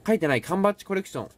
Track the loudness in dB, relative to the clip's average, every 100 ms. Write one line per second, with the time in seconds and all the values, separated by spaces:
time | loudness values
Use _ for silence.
0 | 0 2 2 0 0 0 2 0 -4 -6
1 | -4 -8 -10